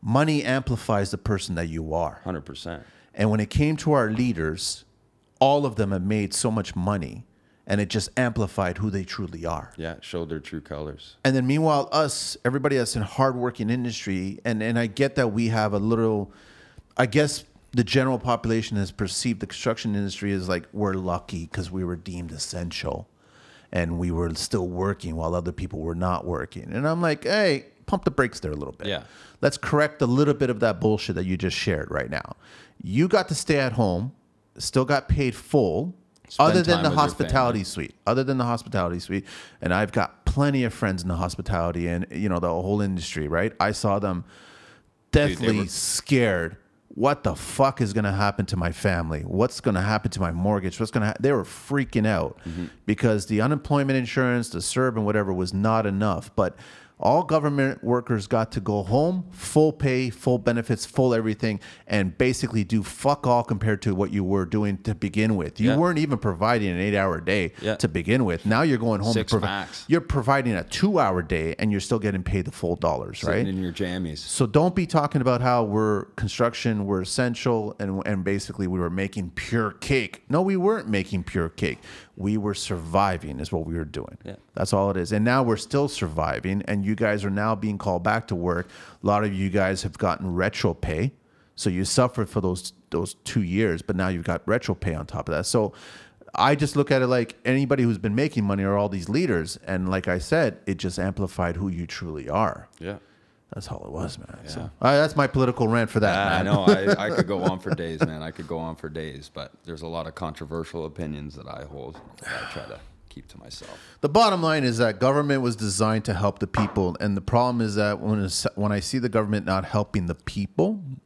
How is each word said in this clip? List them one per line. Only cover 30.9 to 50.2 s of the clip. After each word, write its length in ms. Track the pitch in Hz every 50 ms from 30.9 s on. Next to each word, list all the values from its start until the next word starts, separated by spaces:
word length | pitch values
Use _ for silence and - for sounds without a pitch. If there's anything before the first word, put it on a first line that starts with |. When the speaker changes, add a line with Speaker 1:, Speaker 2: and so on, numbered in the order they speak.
| 107 104 - - 95
Speaker 1:
that 100 | 85 92
you 100 | 92 92 90
just 200 | 92 90 - -
shared 320 | - - 90 76 71 -
right 200 | 73 76 64 60
now." 240 | 76 71 - - - _ _ - - - - - _ _ -
You 240 | - 95 120 160 185
got 200 | 208 202 185 -
to 60 | 165
stay 220 | - - - 160 143
at 120 | 135 127 110
home, 380 | 117 117 98 90 87 107 127 - _ _ _ _ _ _ _ _ -
still 260 | - - - 135 131
got 220 | 127 143 139 - -
paid 260 | - 143 143 127 120
full, 640 | - - - - 147 120 92 78 87 139 180 180 - _ _ _ _ _ -
Speaker 2:
Spend 200 | - - 143 160
Speaker 1:
other 100 | 175 185
than 140 | 175 160 175
Speaker 2:
time 80 | 170 175
Speaker 1:
the 60 | 156
Speaker 2:
with 60 | 135 147
your 40 |
Speaker 1:
hospitality 580 | 147 143 - - 143 - - 135 127 120 117 110
Speaker 2:
family. 40 | 95
Speaker 1:
suite, 320 | - - - 76 - - _ _
other 180 | - 113 127 135
than 140 | 127 139 131
the 60 | 123
hospitality 540 | 120 120 117 - - - 101 90 87 87 87
suite. 260 | - - 92 98 98 - - - - - - _
And 120 | - 82 90
I've 180 | 92 107 95
got 340 | - 131 95 - - _ _
plenty 380 | - - 139 143 143 139 135 127
of 100 | 117 110
friends 280 | - - 104 92 92
in 60 | 87 92
the 80 | 87
hospitality 720 | 82 90 90 - - - - 104 87 85 87 82 85 85 85
and, 180 | 85 87 90 -
you 180 | - 78 101 104
know, 100 | 92 87
the 100 | 85 87
whole 320 | 82 85 92 95 101 104
industry, 460 | 104 98 95 90 80 - - 78 78 73
right? 260 | 78 82 95 110 - -
I 120 | - 101
saw 260 | 107 - - 110 98 101
them 280 | 101 101 92 87 - - - - - - - - - - - - _ _ _ _ _ _
Speaker 2:
Dude, 100 | - 151 147 143
they 60 | 90
Speaker 1:
deathly 220 | 85 - 113 110 104
Speaker 2:
were 40 | 98 90
Speaker 1:
scared. 880 | - - - - - - - - 143 131 120 110 95 87 82 80 80 - _ _ _ _ _ _ -
What 280 | - 113 135 143 - -
the 120 | 104 85
fuck 460 | - - - - - 139 135 131 -
is 100 | 127 104
gonna 200 | 98 113 104 101
happen 340 | 98 95 104 101 98 - 101 -
to 100 | - 92
my 140 | 85 87
family? 500 | 82 - - 101 92 85 85 80 80 76
What's 380 | 78 87 87 95 113 131 - -
gonna 200 | - 123 104 90
happen 300 | 92 104 107 107 - 104
to 80 | -
my 120 | -